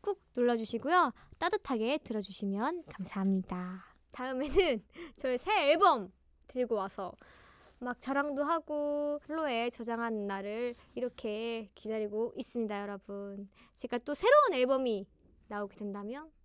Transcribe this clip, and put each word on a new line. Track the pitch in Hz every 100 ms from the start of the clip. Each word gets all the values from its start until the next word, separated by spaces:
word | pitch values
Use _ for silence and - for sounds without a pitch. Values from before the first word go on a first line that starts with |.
꾹 | - 392 _
눌러주시고요. | - 240 233 220 226 277 359 294 - - -
따뜻하게 | 339 415 - 240 226 302
들어주시면 | - 214 196 190 202 196 262 349
감사합니다. | - - 190 196 190 190 - 180 180 185 - _ _
다음에는 | - 254 254 285 370 349 226 -
<laughs> | - 330 -
저의 | 262 247
새 | - 427 285
앨범 | 320 392 262 185 _ _ _ -
들고 | 202 202
와서 | 214 196 - 180 - - - - - - _
막 | 247 240
자랑도 | 247 277 294 277
하고 | 294 330 311 302 294 294 294 294
플로에 | - 320 302 233 240
저장한 | - 233 233 233 220 202
날을 | 196 202 214 240 240 -
이렇게 | 240 247 - 220 208 233 226 208
기다리고 | - 214 220 208 214 233 -
있습니다, | 240 240 220 202
여러분. | 208 196 - 202 202 202 202 _ - -
제가 | - 240
또 | -
새로운 | 285 415 587 539
앨범이 | 269 254 262 254 208 196 _ _ _ _
나오게 | 208 202
된다면 | - 208 202 202 269 320 _